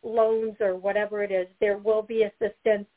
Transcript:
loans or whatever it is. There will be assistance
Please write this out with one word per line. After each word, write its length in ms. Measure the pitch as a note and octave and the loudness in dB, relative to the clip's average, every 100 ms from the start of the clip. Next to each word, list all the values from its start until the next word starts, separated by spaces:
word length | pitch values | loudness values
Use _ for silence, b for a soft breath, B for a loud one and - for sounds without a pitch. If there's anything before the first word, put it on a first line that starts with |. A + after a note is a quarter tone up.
loans 540 | A#3 A3+ A3 A3 A3 G#3 | -4 2 2 2 -2 -2
or 160 | G3+ F#3 | -2 0
whatever 460 | F#3+ G3+ G#3 G#3 | -2 -2 -2 -4
it 100 | G3+ | -2
is. 160 | F#3+ F#3 _ | -2 -4 _
There 180 | G#3+ G3+ | -2 0
will 240 | G#3 G#3+ | 0 0
be 200 | G#3+ A3+ | 0 0
assistance 680 | G#3 - G#3 - A3+ G#3 G3+ | 0 0 -6 -2 0 0 -2